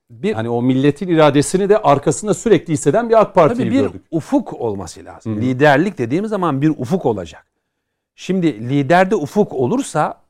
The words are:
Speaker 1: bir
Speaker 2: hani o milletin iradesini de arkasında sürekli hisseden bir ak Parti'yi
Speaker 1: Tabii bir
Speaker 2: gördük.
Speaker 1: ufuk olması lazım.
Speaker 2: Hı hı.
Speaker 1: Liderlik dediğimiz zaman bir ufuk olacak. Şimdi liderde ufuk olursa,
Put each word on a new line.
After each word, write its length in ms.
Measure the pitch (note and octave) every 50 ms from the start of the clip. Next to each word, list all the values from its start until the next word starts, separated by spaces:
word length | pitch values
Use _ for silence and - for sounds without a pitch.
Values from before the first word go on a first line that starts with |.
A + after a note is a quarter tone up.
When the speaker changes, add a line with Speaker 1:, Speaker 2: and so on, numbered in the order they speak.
| _ _
Speaker 1:
bir 220 | A#2+ A2+ B2+ G3+ A3
Speaker 2:
hani 160 | A2 A2 A#2
o 140 | A#2+ A#2+ A#2+
milletin 460 | B2+ C3 C3 C3+ D3 C#3 - G3+ F3+
iradesini 600 | F3 D#3 D#3 D3+ C3 D3 C3+ - - F#3 G3+ F#3+
de 100 | G3+ G#3+
arkasında 560 | - D3 C#3+ C3+ - E3 D3 - - G#3+ F3+
sürekli 380 | - - A#3 G3+ D#3 - - D#3+
hisseden 360 | C#3 - D3+ C#3 G#3+ A#3+ A3+
bir 120 | A3+ A3+
ak 140 | G3+ - -
Parti'yi 340 | F#3 E3 D3 A#3+ A#3 - -
Speaker 1:
Tabii 100 | A#3+ C4+
bir 40 | -
Speaker 2:
gördük. 200 | - - F#2+ - _
Speaker 1:
ufuk 420 | - E3 - - C4 C#4+ A3 - -
olması 520 | - A#2+ A#2 G2+ G2 F#2+ E2+ - G2 E2
lazım. 280 | F2 F2+ - - A2+ G#2+
Speaker 2:
Hı 40 |
hı. 60 | G#2+ A#2
Speaker 1:
Liderlik 560 | B2+ C3 B2 C#3+ D3+ C#3 C3+ F3 G#3 F3+ -
dediğimiz 320 | B2 A2+ B2+ F3 G#3 A3
zaman 320 | A3 G3+ F3+ E3+ C#3 C3+ C#3
bir 60 | D#3
ufuk 380 | D3+ - B2 A2+ E3 F#3+ -
olacak. 400 | C#3 A2 F#2+ F2+ D#2+ - - _ _ _ _ _ _ _ _ _ _ _ _ _ _ _
Şimdi 540 | _ - - F#3 F#3+ E3+ D#3+ B2 G#2 A2+ A#2+
liderde 480 | C#3 C#3+ C#3+ C3 E3+ F3+ F#3+ F#3 G#3+
ufuk 360 | G3 D3 C#3 - G#3 G#3 - -
olursa, 680 | - C3 A#2+ G#3 C#4 C#4 - - D#3 D#3 F#3+ - - _ _